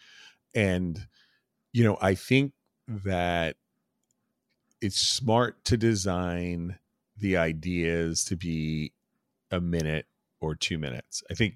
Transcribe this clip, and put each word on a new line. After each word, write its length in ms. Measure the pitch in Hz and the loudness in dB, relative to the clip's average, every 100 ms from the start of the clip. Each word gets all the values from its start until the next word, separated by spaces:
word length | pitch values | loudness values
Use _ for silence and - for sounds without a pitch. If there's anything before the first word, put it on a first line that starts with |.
| - - - _ _ | -20 -20 -20 _ _
And, 520 | 117 101 90 90 80 - _ _ _ _ _ _ | 0 2 2 -2 -6 -12 _ _ _ _ _ _
you 120 | 117 | 2
know, 140 | 113 98 | 4 4
I 140 | 95 | 2
think 380 | 98 - 131 139 - _ _ - | 2 2 2 2 -4 _ _ -12
that 680 | 107 95 90 87 85 82 - _ _ _ _ _ _ _ _ _ _ _ _ | -8 -2 0 2 2 0 -4 _ _ _ _ _ _ _ _ _ _ _ _
it's 180 | 104 - | -4 0
smart 640 | - - 110 113 120 - - | 0 0 2 4 2 -2 -2
to 100 | 123 | 2
design 1000 | 113 104 95 90 90 87 87 87 85 92 _ _ _ - | 4 2 0 0 -2 -2 -4 -4 -6 -10 _ _ _ -4
the 180 | 101 90 | 0 2
ideas 880 | 82 80 87 90 82 85 82 82 | 2 0 -2 0 0 0 0 -2
to 120 | - 87 | -2 -4
be 560 | 87 80 78 78 76 - _ _ _ _ _ | -4 -2 -2 -4 -6 -10 _ _ _ _ _
a 100 | 90 | -4
minute 460 | 87 85 78 78 - _ _ _ | -2 0 0 -2 -6 _ _ _
or 160 | 78 78 | -6 -4
two 200 | - 82 | -4 -4
minutes. 460 | 71 60 - - - | -6 -8 -10 -12 -8
I 40 | |
think, 200 | - 107 | 0 0